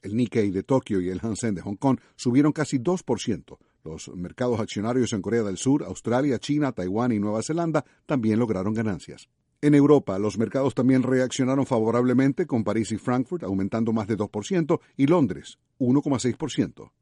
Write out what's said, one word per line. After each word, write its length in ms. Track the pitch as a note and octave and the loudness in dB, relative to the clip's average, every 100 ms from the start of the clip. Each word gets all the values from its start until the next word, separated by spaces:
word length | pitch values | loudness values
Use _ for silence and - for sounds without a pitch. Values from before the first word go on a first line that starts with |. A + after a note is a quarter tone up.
El 140 | G2 A2 | -4 -2
Nikkei 360 | A#2+ A#2+ G2+ | 0 0 0
de 120 | F#2+ | -2
Tokio 380 | F#2 C3 - G2 | 0 0 2 -2
y 80 | F2+ | -2
el 100 | F#2 | -4
Hang 160 | A2+ G2+ | -6 -4
Seng 200 | A#2 F#2 | -4 -4
de 60 | |
Hong 120 | G2+ G#2 | -8 -2
Kong 240 | C#3 B2 _ _ | 0 0 _ _
subieron 380 | B2+ B2 D3 | 0 2 2
casi 240 | D3 D3 C#3 | 0 -4 -2
dos 260 | A#2+ F3+ | -2 -4
por 160 | - A#2 | -2 -4
ciento. 400 | - F#2 - - _ _ | -2 -6 -8 -20 _ _
Los 260 | D#2+ D#2+ - - | -16 -14 -14 -12
mercados 440 | F2 - B2 A2+ | -12 -6 -2 -2
accionarios 540 | G#2 - G#2+ B2+ A#2 | -4 -4 -2 0 0
en 80 | A2 | -2
Corea 220 | F2+ A#2 | 0 0
del 140 | G#2 F#2 | 0 -2
Sur, 260 | C3 D3 | 0 0
Australia, 560 | F#2+ F#2 - A#2+ D3 A#2 | -2 -8 -2 0 0 -2
China, 320 | - D3 C#3+ | -2 -2 -2
Taiwán 400 | - F#2 G2+ B2 | -2 -4 -2 0
y 80 | G#2+ | 0
Nueva 240 | G#2 G#2+ | 0 -2
Zelanda 420 | G#2+ E3 E3+ D3+ - _ - | -4 -2 0 -2 -4 _ -4
también 320 | C#3+ A2 A2 | -2 2 2
lograron 340 | A#2 F#2 F#2+ | 2 0 -2
ganancias. 560 | A2 A2 F2 - - - _ _ _ | -2 -2 -4 -10 -20 -20 _ _ _
En 140 | D3 D3 | 4 6
Europa, 420 | C#3+ D3 - F#2+ | 8 6 4 -2
los 220 | G#2 G2+ | -2 0
mercados 340 | A2 C#3 C3+ | -2 0 0
también 300 | - B2 C3 | 2 4 4
reaccionaron 640 | B2 C3 B2+ - B2+ C#3 C3 | 4 0 0 0 0 0 0
favorablemente, 800 | B2 A2 A#2 B2 B2 C3+ - E3 | 2 2 2 4 4 4 2 -2
con 160 | B2+ | 0
París 280 | G#2 G#2 A2 | 0 -2 -2
y 40 | A2 | -4
Frankfurt 460 | - B2+ B2+ F3+ | -2 -2 -2 -6
aumentando 500 | F#2 G2 - A#2 A#2 | -4 -2 -2 0 0
más 140 | A2+ G2+ | 0 -2
de 80 | G#2 | -2
dos 140 | G#2 | -2
por 140 | G#2+ | -4
ciento 380 | G#2 F#3 D3 E3 _ - | -2 0 2 -2 _ 0
y 80 | C#3 | 4
Londres, 540 | F3 B2 E2+ - - _ _ | 4 2 -2 -12 -20 _ _
uno 240 | B2 C3+ | 4 4
coma 160 | D3+ B2+ | 2 0
seis 180 | B2+ A2+ | 0 -2
por 160 | D3 | -4
ciento. 420 | - F#2 - - _ | -2 -2 -4 -20 _